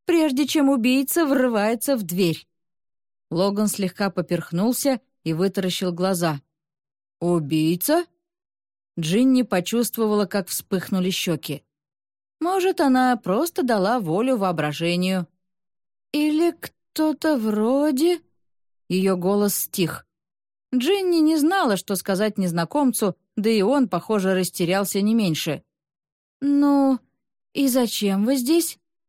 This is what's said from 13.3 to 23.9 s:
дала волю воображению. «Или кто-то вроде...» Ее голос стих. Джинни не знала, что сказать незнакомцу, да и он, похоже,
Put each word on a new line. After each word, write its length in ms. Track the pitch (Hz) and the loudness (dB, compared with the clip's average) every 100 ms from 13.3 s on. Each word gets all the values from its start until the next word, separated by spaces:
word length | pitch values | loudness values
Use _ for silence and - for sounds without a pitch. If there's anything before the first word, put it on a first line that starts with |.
| 208 339 - | -2 -2 -2
дала 360 | 262 214 185 247 | 0 2 2 0
волю 380 | 170 180 254 247 | -2 -2 0 0
воображению. 880 | 190 160 147 147 170 175 180 190 170 _ _ _ _ _ _ _ _ | 0 0 -2 -2 -2 0 0 -2 -4 _ _ _ _ _ _ _ _
«Или 400 | 294 302 302 339 330 | -2 0 2 0 -2
кто-то 800 | - _ _ - 311 285 320 277 | -10 _ _ -2 -2 0 0 0
вроде...» 840 | 220 208 220 269 302 254 339 349 _ _ _ _ _ _ - | 0 0 0 2 0 2 0 0 _ _ _ _ _ _ -4
Ее 260 | 180 190 185 | 0 0 0
голос 400 | 175 202 202 - | 0 2 0 -2
стих. 520 | - - 165 - - _ _ _ _ _ - | -6 -2 -4 -4 -14 _ _ _ _ _ -6
Джинни 440 | 254 262 392 370 330 | -2 0 0 2 2
не 200 | 311 320 | 4 4
знала, 400 | 302 392 294 190 | 2 2 2 0
что 180 | - 190 | -2 -6
сказать 420 | - 185 214 202 | -2 0 0 0
незнакомцу, 800 | 185 170 165 294 269 - 202 - _ - | -2 -2 -2 0 0 0 -2 -4 _ -4
да 140 | 208 | 0
и 120 | 220 | 2
он, 260 | 190 285 | 2 2
похоже, 460 | 233 | 2